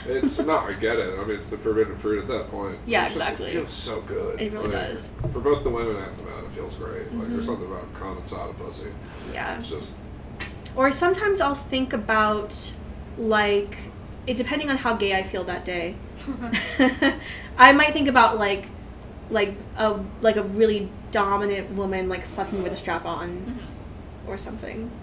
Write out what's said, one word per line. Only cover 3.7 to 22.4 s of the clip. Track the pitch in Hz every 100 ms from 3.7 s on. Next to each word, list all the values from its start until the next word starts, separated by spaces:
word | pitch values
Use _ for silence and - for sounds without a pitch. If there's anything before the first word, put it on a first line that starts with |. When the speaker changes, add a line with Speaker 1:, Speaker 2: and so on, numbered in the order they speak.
Speaker 1:
so | - 123 107
good. | - - - -
Speaker 2:
It | 214
really | 214 214
Speaker 1:
Like, | 196 -
Speaker 2:
does. | - - - -
Speaker 1:
for | 123
both | 139 135
the | 123
women | 117 117 101
and | 95 -
the |
men, | 82 82 -
it |
feels | - - -
great. | - - -
Like, | 117 110
there's | 117 117
Speaker 2:
Mm-hmm. | 101
Speaker 1:
something | 92
about | 92 -
cum | - 95 90
inside | - 92 -
a |
pussy. | - - - - - - - -
Speaker 2:
Yeah. | - - -
Speaker 1:
It's | -
just | 76 - - - - - - - - -
Speaker 2:
Or | 254 269
sometimes | 269 349 381 415 381
I'll | 285
think | 277 - 262 262
about, | 254 208 220 214 208 208 - - - - - - -
like, | 226 214 208 202 202 - - - - - -
it, | 240
depending | 240 294 294
on | 269
how | 233
gay | 226 202
I | 190
feel | 190 190
that | 180 180 185
day. | 175 170 208 - - -
<laughs> | 240 233 226 - -
Speaker 3:
<laughs> | 262 - 269 - - - - -
Speaker 2:
I | 262
might | 285 302
think | 302 277
about, | 247 226 220
like, | 202 196 - - - - - - -
like, | 214 196 - - -
a, | 220 196 190 -
like, | 220 208
a |
really | 196 202 220 208 190 - -
dominant | 214 196 202 202 196 -
woman, | 196 190 190 185
like, | 180 -
fucking | -